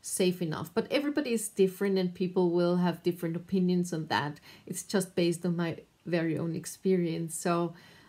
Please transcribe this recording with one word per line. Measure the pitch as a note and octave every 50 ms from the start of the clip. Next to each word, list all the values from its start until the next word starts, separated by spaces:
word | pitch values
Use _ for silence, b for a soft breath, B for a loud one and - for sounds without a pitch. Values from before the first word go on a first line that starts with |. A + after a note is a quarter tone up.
safe | _ - - - G3 F3+ F3+ -
enough. | F3+ D#3+ - - D3 - -
But | A3 G#3+ -
everybody | - C4+ D4 C#4+ D4 D#4+ - B3+ A#3
is | A3+ - -
different | - - F#3+ F#3+ F#3 - G3 G3+ G3 F#3+
and | F#3 F3+ F3+
people | - F#3 F3+ F3+ G3 F3+ F3
will | E3+ F3 F3 F3 F3+
have | F3+ F3+ F3+ E3 E3+ -
different | F3+ F3 F3 - E3 E3
opinions | E3+ F3 - F#3+ F#3+ F3+ F3+ F3+ F3+ F3 F3 -
on | D#3+ D#3+
that. | D#3 - G#2 C#3 D3 D3 - B B B B B
It's | - F#3 - -
just | - - G3+ F3+ - -
based | - F3 E3+ E3+ E3+ -
on | F3+ E3+
my | E3 F3 E3 D#3 - - _ _ _ _
very | - E3 F3 E3 E3 D#3 -
own | E3 E3+ D#3+
experience. | D#3 F3 - - - _ G3 F#3+ F3+ F3 E3 D#3+ E3 E3+ D#3+ D#3+
So, | - - F3 E3+ E3+ F3 E3+ E3+ B B B B B B